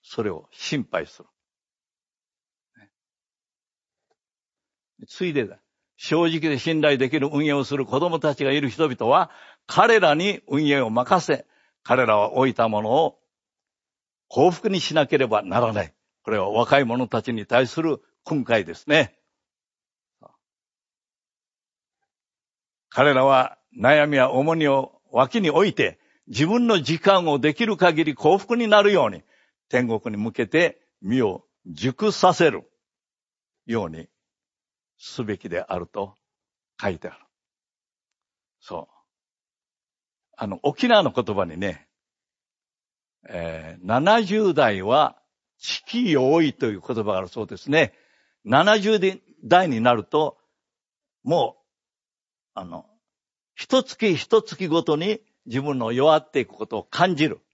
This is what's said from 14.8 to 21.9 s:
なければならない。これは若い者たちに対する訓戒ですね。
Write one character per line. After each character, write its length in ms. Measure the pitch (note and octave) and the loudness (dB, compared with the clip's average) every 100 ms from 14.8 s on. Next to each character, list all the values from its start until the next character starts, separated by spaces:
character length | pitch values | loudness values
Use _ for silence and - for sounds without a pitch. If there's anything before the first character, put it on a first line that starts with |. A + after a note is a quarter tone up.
| - | 0
な 140 | D#3 C#3+ | 0 2
け 100 | D3 | 0
れ 100 | B2+ | 2
ば 140 | G#2+ | -2
な 180 | F2+ G2+ | 0 0
ら 140 | A#2 | 0
な 100 | G#2 | -2
い。 100 | F2 _ _ _ | -6 _ _ _
こ 80 | - | -6
れ 60 | G#2+ | -4
は 120 | F#2+ | -2
若 300 | A2 A#2+ C#3 | 0 2 2
い 60 | B2+ | 2
者 220 | A#2+ B2+ | -4 -2
た 140 | A#2 | -4
ち 120 | A#2 | -4
に 120 | A#2 G2+ | -8 0
対 220 | B2 C3 | 0 0
す 140 | - | -2
る 200 | D#3+ B2+ _ _ - | -4 -4 _ _ -6
訓 180 | D#3 | -4
戒 220 | A#2 A2+ E2+ | 0 -2 -2
で 80 | |
す 160 | E2 - | -12 0
ね。 260 | D3+ C3+ _ _ _ _ _ _ _ _ _ _ _ - _ _ _ _ _ _ _ _ _ _ _ _ _ _ _ _ | 2 2 _ _ _ _ _ _ _ _ _ _ _ -20 _ _ _ _ _ _ _ _ _ _ _ _ _ _ _ _